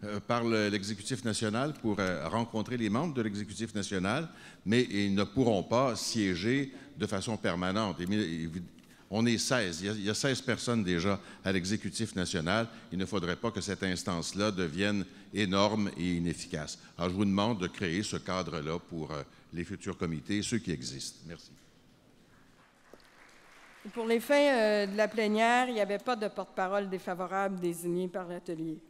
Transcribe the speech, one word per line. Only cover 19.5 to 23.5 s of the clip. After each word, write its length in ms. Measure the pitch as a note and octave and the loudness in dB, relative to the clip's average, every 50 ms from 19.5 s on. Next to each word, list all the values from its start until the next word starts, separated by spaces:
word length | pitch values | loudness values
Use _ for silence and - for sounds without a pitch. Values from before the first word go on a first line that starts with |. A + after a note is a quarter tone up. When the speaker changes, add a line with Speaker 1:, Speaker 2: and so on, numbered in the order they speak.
| - | -8
Speaker 1:
les 100 | E2 F2 | -8 -8
futurs 340 | D#2+ G2+ F2 - G2+ F2+ - | -6 -8 -10 -8 -8 -6 -4
comités, 440 | F#2+ E2+ E2 D2+ C#2 - G2+ G#2 | -4 -4 -4 -4 -4 -2 -2 -2
ceux 160 | G2+ - - A2+ | -2 0 -2 -2
qui 140 | - - | -2 -2
existent. 480 | E2 C2+ B1+ A#1+ B1+ C2+ - - - - - | -4 -4 -4 -8 -8 -8 -10 -12 -12 -14 -16
Merci. 260 | D#2+ E2+ D#2+ - - C#2+ - - - - - - - - - _ - - - - - - - - - - _ - - _ _ - - - - - - - - - - - - - - | -16 -16 -16 -16 -20 -20 -20 -20 -20 -20 -20 -20 -20 -20 -20 _ -20 -20 -20 -20 -20 -20 -20 -20 -20 -20 _ -20 -20 _ _ -20 -20 -20 -20 -20 -20 -20 -20 -20 -20 -20 -20 -20 -20